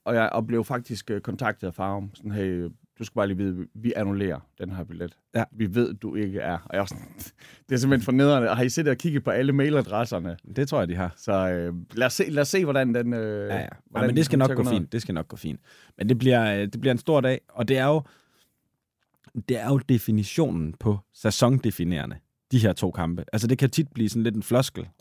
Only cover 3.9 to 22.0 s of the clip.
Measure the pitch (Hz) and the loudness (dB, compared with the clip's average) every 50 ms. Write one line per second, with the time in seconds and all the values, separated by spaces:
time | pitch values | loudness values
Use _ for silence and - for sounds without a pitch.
3.9 | 120 107 107 98 101 98 101 92 76 65 - _ _ - 98 90 92 92 82 - | -2 -2 -2 -2 -2 -2 -2 -2 -4 -6 -10 _ _ -12 -10 -8 -8 -8 -10 -10
4.9 | 85 82 87 85 - _ _ _ - 117 110 - - 107 110 95 95 120 117 - | -10 -10 -10 -10 -12 _ _ _ -4 -4 -4 -2 -4 -4 -4 0 2 2 2 0
5.9 | 104 107 - 98 71 104 107 95 95 101 - 85 87 82 - - - 98 98 - | -2 -6 -8 -8 -6 -4 -4 -4 -4 -4 -4 -4 -6 -6 -6 -4 -2 -2 -2 -2
6.9 | - - - - - - - - - _ - - - - _ - 131 123 127 135 | -4 -12 -14 -16 -16 -16 -18 -18 -18 _ -20 -20 -20 -18 _ -2 0 2 4 4
7.9 | 139 123 107 135 127 131 139 143 147 131 117 101 104 120 127 127 - 165 160 147 | 4 2 2 2 4 4 6 6 6 4 4 2 2 2 0 0 0 0 0 0
8.9 | 127 - - 170 143 139 - - 92 120 131 143 139 139 139 151 151 139 - - | 0 0 0 -2 -2 -2 0 0 0 0 2 2 2 2 2 4 2 2 0 0
9.9 | 104 110 120 - 113 87 87 87 85 - - - 104 123 143 139 156 131 92 85 | 0 -2 -2 -2 -4 -4 -4 -6 -8 -10 -14 -8 -4 -4 -2 0 0 0 0 0
10.9 | 87 90 92 87 - - - 113 101 95 95 92 90 87 85 87 87 87 85 - | 0 -2 -4 -4 -6 -6 -4 0 0 2 2 2 0 -2 -2 -4 -6 -8 -10 -8
11.9 | - 113 127 127 - - 196 190 151 147 143 143 - 190 180 143 135 135 131 123 | -2 0 0 0 2 0 -2 0 0 0 0 2 0 0 2 2 2 2 2 2
12.9 | 117 120 117 120 120 113 110 107 107 104 101 104 101 95 - - - - _ _ | 2 0 0 -2 -2 -2 -4 -4 -4 -6 -4 -4 -4 -6 -6 -8 -12 -18 _ _
13.9 | - 107 127 123 123 151 156 139 - 135 131 135 131 101 123 123 113 98 80 - | -2 0 0 2 2 2 2 2 4 4 4 4 2 2 0 2 0 0 -2 -2
14.9 | - 117 - - 90 80 80 - - - - 78 67 - _ _ - - - _ | -4 -6 -4 -4 -4 -6 -6 -8 -10 -10 -8 -8 -10 -10 _ _ -20 -20 -20 _
15.9 | _ - 98 110 127 113 127 131 123 120 113 107 101 101 104 104 - 113 131 135 | _ -2 2 2 2 4 4 4 4 4 4 2 2 0 -2 -2 -4 -2 0 0
16.9 | 123 120 - - 156 139 127 127 131 135 - _ - - 117 117 131 131 131 143 | 0 2 2 2 2 4 4 2 0 -2 -6 _ -6 -2 0 2 2 2 4 2
17.9 | 151 156 143 - _ _ _ _ _ _ _ _ _ _ _ _ _ _ _ _ | 2 0 -2 -6 _ _ _ _ _ _ _ _ _ _ _ _ _ _ _ _
18.9 | _ _ _ _ _ _ _ _ - 113 - - 123 113 113 120 139 135 - - | _ _ _ _ _ _ _ _ -12 -6 -4 -2 -2 -2 0 2 0 2 4 4
19.9 | 127 113 - - 107 107 101 - - 170 160 135 90 82 78 78 101 - - 113 | 2 2 2 2 2 2 0 0 0 0 0 2 0 -2 -4 -4 -6 -2 0 0
20.9 | 101 98 - _ _ - - 110 - - 127 120 135 131 - 113 - - - 87 | 0 0 -4 _ _ -4 -2 -2 2 4 4 4 4 4 2 0 -2 -2 -2 -2
21.9 | 87 73 | -2 -4